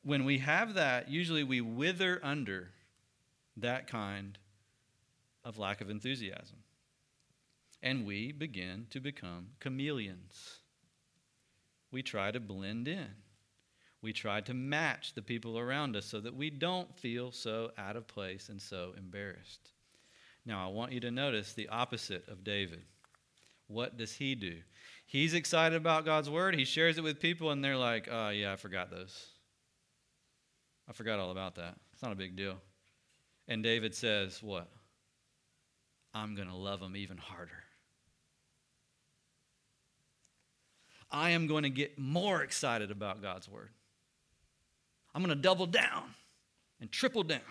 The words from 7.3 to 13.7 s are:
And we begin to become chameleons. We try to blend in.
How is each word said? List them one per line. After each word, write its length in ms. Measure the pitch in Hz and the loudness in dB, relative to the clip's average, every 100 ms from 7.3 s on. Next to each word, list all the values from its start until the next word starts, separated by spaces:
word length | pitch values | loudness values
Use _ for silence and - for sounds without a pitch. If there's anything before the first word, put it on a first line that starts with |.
| _ _ _ _ - | _ _ _ _ -6
And 220 | 127 131 104 | -2 0 0
we 260 | 101 117 | -2 -4
begin 560 | 147 156 101 90 95 113 | -6 -6 -6 -6 -8 -8
to 100 | 139 | -8
become 480 | 135 139 92 87 92 - | -8 -8 -10 -10 -12 -8
chameleons. 1000 | 139 131 143 143 104 92 92 - - - _ _ _ _ _ _ _ _ _ _ _ _ _ | -6 -2 -2 -2 -4 -8 -16 -18 -18 -18 _ _ _ _ _ _ _ _ _ _ _ _ _
We 100 | 127 | -8
try 300 | 131 107 98 | -2 0 0
to 80 | 120 | -2
blend 480 | 107 98 98 113 127 | -6 -6 -4 -4 -4
in. 200 | 185 123 104 - _ _ _ _ | -4 -8 -12 -20 _ _ _ _